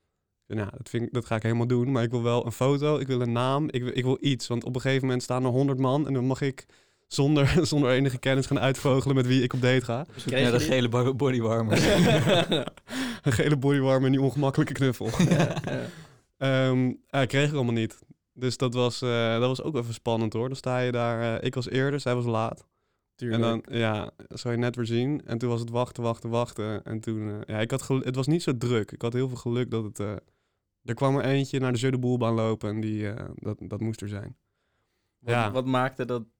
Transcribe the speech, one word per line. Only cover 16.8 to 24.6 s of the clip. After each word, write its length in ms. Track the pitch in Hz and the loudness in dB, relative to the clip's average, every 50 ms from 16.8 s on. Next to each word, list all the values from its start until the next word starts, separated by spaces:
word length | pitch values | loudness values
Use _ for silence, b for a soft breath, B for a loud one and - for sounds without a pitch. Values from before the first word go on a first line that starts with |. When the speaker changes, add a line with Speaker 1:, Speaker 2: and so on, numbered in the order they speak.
| 127 127 - - _ | 2 0 0 -4 _
Speaker 1:
ja, 180 | _ - 139 131 | _ -2 0 0
kreeg 220 | - - 139 147 | 2 2 2 2
ik 60 | 147 151 | 2 2
allemaal 200 | 143 123 117 117 | 0 0 0 2
niet. 260 | 113 110 113 - - - - - _ _ _ _ | 0 0 -2 -4 -10 -20 -20 -20 _ _ _ _
Dus 240 | - 127 127 120 | -4 -4 -4 -2
dat 160 | - 131 127 120 | 0 -2 0 2
was, 280 | 123 123 123 117 - | 2 2 0 0 -2
eh, 300 | 127 123 120 117 117 113 113 117 | -2 0 0 2 2 2 2 2
dat 80 | 123 | 2
was 140 | 127 131 127 | 0 0 -2
ook 140 | - 151 156 | -4 -4 -4
even 160 | 143 120 117 113 | -4 -4 -4 -6
spannend 400 | - - 120 113 110 113 110 - | -4 -2 0 0 0 0 0 -2
hoor. 140 | 113 120 | -2 -4
Dan 100 | 131 131 | -4 -6
sta 220 | 131 - 127 127 127 | -6 -4 -2 -2 0
je 120 | 123 123 | 0 0
daar, 460 | 120 120 120 117 117 113 117 117 113 - | 0 0 0 0 -2 -2 -2 -2 -2 -2
eh, 60 | - | -2
ik 100 | 131 127 | -2 -2
was 140 | 131 123 - | -4 -4 -2
eerder, 300 | - 131 135 139 143 143 | 0 0 0 0 -2 -2
zij 160 | - 127 123 | -2 -2 -2
was 100 | 123 120 | 0 0
laat. 420 | 120 113 110 113 - - - - _ _ _ _ _ _ _ _ _ _ | 0 0 0 -2 -2 -4 -8 -14 _ _ _ _ _ _ _ _ _ _
Speaker 3:
Tuurlijk. 280 | - 127 120 113 117 117 | -10 -4 -2 0 2 2
Speaker 1:
En 60 | 117 | 2
dan, 280 | 113 113 - - - | 0 -2 -4 -4 -2
ja, 320 | 117 113 110 107 107 - - - - - | 0 0 0 0 -2 -4 -8 -10 -16 -18
zou 260 | - - 110 - 123 120 | -16 -12 -8 -4 -2 0
je 60 | |
net 160 | 117 | 0